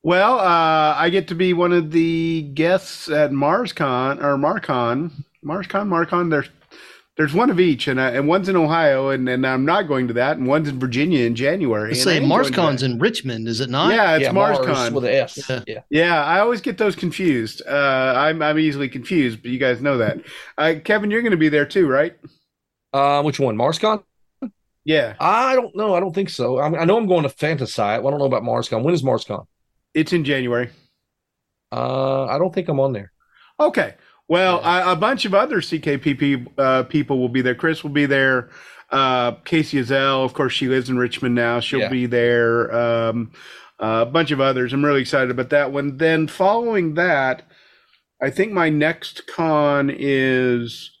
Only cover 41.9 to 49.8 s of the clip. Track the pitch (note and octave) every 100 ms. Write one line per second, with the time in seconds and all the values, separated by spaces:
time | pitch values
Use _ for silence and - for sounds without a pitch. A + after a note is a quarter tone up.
41.9 | B2+ B2 A#2+ A#2+ A#2+ A#2 A#2 A2+ A#2 A#2+
42.9 | A#2 A2+ A2+ A2+ - - - - _ A2
43.9 | A2 B2 D#3 D3 C#3 C3+ C3 B2+ C#3 D3
44.9 | C#3+ B2+ C#3+ B2+ B2 B2 D3 C#3 C#3 C#3+
45.9 | C3+ D#3+ D#3+ D#3 - F#3+ A3+ A#3+ G#3+ E3
46.9 | D3+ F3+ D3 C3 B2+ _ _ _ _ _
47.9 | _ _ _ C3 B2+ G#3+ F#3+ D#3+ D3+ D#3
48.9 | E3 - - - - D#3+ D3+ D3 C#3+